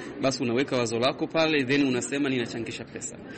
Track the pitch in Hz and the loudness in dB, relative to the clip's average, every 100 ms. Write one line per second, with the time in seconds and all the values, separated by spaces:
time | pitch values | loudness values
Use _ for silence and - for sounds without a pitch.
0 | - - 135 - 123 117 139 127 117 117 | -8 -2 0 0 2 2 2 0 0 2
1 | 127 143 156 160 160 151 127 143 139 123 | 0 0 -2 2 4 2 4 4 4 2
2 | 117 139 143 131 113 117 113 - 113 110 | 0 0 0 0 -2 -4 -6 -8 -10 -10
3 | - - - | -10 -10 -12